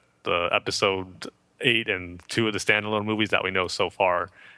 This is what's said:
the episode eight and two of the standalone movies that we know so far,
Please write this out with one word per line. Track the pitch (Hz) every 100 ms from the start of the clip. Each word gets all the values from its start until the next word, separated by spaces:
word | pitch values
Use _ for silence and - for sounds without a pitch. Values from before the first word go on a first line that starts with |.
| _ _
the | - 87 87
episode | - - 92 104 95 92 92 - - _ -
eight | 127 113 110
and | 92 90 87 -
two | - 113
of |
the | 101
standalone | - 107 104 107 107
movies | 107 107
that | 92
we | 92
know | 95 90
so | - 90
far, | - 95 87 87 - -